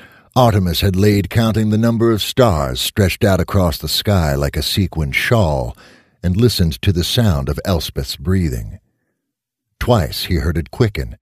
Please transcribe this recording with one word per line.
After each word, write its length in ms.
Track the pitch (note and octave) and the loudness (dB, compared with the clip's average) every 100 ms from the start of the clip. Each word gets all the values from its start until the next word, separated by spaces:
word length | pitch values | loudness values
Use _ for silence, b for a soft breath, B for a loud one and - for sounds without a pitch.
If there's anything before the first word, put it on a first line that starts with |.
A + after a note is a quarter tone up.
| B B B - | B B B 2
Artemis 460 | A#2+ G#2 F2+ E2+ | 4 4 0 0
had 160 | G2+ F#2 | 0 2
laid 320 | G#2 G2+ F#2+ | 4 2 0
counting 400 | A2+ A2+ A2 G#2+ | 0 0 0 0
the 80 | G#2+ | 2
number 340 | A#2 A#2 A#2 | 2 2 2
of 100 | G#2+ | 2
stars 600 | - - A#2+ D#2+ C2+ B1 | 0 2 2 2 0 -4
stretched 420 | - - F#2+ - | -4 0 0 2
out 160 | G#2 F#2 | 0 2
across 380 | E2+ G2 F2 - | 0 0 0 0
the 100 | D#2 | -4
sky 480 | - - G2 D#2 C#2 | -4 0 2 2 0
like 220 | C#2+ D#2 | -2 -2
a 40 | |
sequined 540 | - - F2+ - C#2+ B1+ | -4 -2 -2 -2 -4 -2
shawl 600 | - A#2+ E2+ C#2+ A#1+ - B B B B | 0 2 2 0 -4 -10 B B B B
and 160 | F2 F#2 | -2 2
listened 440 | A#2 - E2+ - | 2 2 0 0
to 120 | - | -2
the 100 | F2 | -2
sound 460 | D#2 - A2+ D2 C2+ | -2 0 0 0 -2
of 100 | C#2+ - | -4 -2
Elspeth's 500 | E2+ - - C2 - | -2 -2 -8 -8 -8
breathing. 640 | C#2 F#2+ E2 A#1+ G#1+ - _ _ _ _ _ _ _ _ _ - | -2 0 0 -4 -8 -14 _ _ _ _ _ _ _ _ _ -6
Twice 480 | - A#2 D2 - - | 0 2 0 -6 -4
he 100 | E2+ | -2
heard 220 | D2+ E2 | -2 -4
it 140 | - | -4
quicken, 460 | - A2+ - A#1+ - | -2 -2 -2 -8 -12